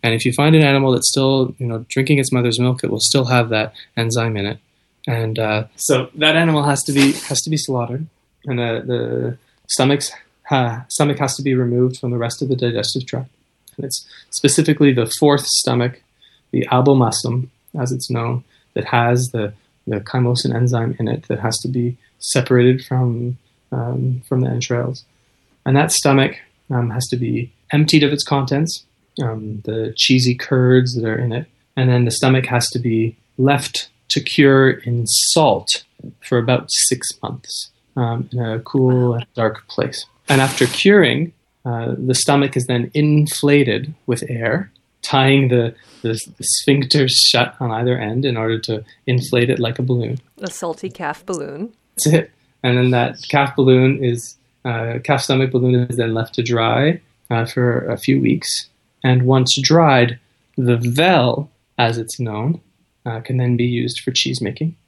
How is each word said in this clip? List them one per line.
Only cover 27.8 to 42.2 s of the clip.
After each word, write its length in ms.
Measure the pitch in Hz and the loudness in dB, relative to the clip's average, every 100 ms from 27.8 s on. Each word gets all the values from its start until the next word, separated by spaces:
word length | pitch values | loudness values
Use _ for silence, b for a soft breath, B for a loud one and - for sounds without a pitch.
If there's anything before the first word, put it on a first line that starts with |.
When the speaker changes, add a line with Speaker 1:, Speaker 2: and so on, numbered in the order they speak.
| 156 156 | 4 4
Speaker 1:
of 100 | 143 | 2
its 100 | 143 | 0
contents, 640 | - 139 131 139 165 - _ _ _ - | -2 -2 0 -2 -2 -6 _ _ _ -8
um, 400 | 123 110 107 107 107 | -6 -6 -10 -10 -6
the 280 | 110 110 110 | -6 -6 -2
cheesy 380 | - 127 123 123 | 2 4 4 0
curds 580 | - 131 127 127 127 123 | 0 2 6 6 4 -2
that 100 | 113 | -4
are 100 | 110 | -2
in 140 | 123 | -2
it. 160 | 117 156 _ _ - | -4 -8 _ _ 0
And 140 | 127 | 2
then 160 | 123 120 | 4 2
the 60 | |
stomach 340 | - 135 131 127 | 2 4 4 2
has 200 | 123 - | -2 0
to 100 | - | -4
be 360 | 120 113 113 - _ - | -2 0 -2 -6 _ 0
left 520 | 131 143 - - - _ _ | 2 2 -2 -8 -10 _ _
to 100 | - | -4
cure 480 | - - 139 135 131 | -2 4 6 6 4
in 340 | - 123 120 113 | 2 -4 -4 -2
salt 760 | - - 170 151 95 - - - _ - - - | -2 0 2 2 0 -2 -6 -6 _ -20 -18 -2
for 100 | 123 | -2
about 320 | 117 127 - | 2 -2 -2
six 360 | - - 127 - - | -2 0 -2 -6 -8
months, 500 | - 127 - - - _ _ - | -10 -10 -12 -14 -14 _ _ -4
um, 340 | 120 117 127 | -4 -4 -6
in 80 | 123 | -6
a 200 | 113 110 | -4 -6
cool 540 | 117 135 127 127 123 | -4 0 2 4 2
and 120 | 117 - - | 0 -4 -2
dark 320 | 110 107 _ | -2 -2 _
place. 380 | - 127 - - _ - | -4 -4 -6 -16 _ 0
And 140 | 135 | 2
after 240 | 135 - 123 | 2 2 0
curing, 640 | - 196 208 151 123 165 _ _ _ 127 | 4 6 6 6 2 -4 _ _ _ -8
uh, 300 | 117 117 127 | -6 -4 -4
the 180 | 127 | -2
stomach 400 | 127 | 0